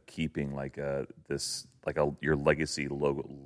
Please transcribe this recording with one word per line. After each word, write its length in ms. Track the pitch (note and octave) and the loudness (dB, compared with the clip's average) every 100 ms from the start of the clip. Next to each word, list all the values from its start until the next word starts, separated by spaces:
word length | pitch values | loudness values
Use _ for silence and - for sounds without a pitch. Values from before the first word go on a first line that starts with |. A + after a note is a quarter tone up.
| - | -8
keeping, 480 | - D#2 D#2 C#2 | -4 -2 -2 -4
like, 220 | C#2 C#2 D2 | -4 -6 -6
a, 300 | C#2+ C#2 - - - | -4 -2 -4 -10 -6
this, 400 | C#2+ - - - _ - | -4 -4 -6 -10 _ -2
like, 100 | - | 2
a, 160 | D2 C#2+ | 2 2
your 160 | D2 D2 | 2 4
legacy 500 | D2 D2 D#2 - C#2 | 6 4 2 -2 -2
lo-, 360 | C#2+ C#2+ C#2+ - C#2 | 0 0 0 -4 -10